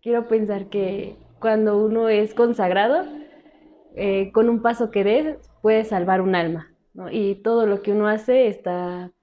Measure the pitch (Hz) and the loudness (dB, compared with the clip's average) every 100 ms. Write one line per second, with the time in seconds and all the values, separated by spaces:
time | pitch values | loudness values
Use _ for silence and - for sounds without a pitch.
0 | 233 233 233 226 214 202 196 208 190 196 | 0 -2 0 0 0 -4 -4 -4 -4 -4
1 | - - - - 226 220 214 208 214 220 | -10 -14 -20 -6 -2 2 2 2 2 2
2 | 226 214 214 214 240 226 185 185 214 302 | 2 2 0 2 2 2 0 2 2 2
3 | - - - - - _ - - - - | -2 -12 -18 -20 -20 _ -20 -20 -20 -6
4 | 202 196 196 220 233 233 233 233 233 214 | -2 -2 0 2 2 2 0 -2 -2 0
5 | 196 233 311 302 - _ 214 220 220 196 | 2 2 0 -8 -16 _ 2 2 0 -2
6 | 175 190 185 185 165 165 160 _ _ - | 0 0 2 0 0 -4 -10 _ _ -18
7 | 180 226 202 196 214 233 220 202 202 202 | -8 -4 -2 -2 0 2 2 0 0 0
8 | 208 214 220 254 240 190 - 180 180 180 | 0 -2 2 4 4 0 -6 -6 -6 -8
9 | 180 _ | -12 _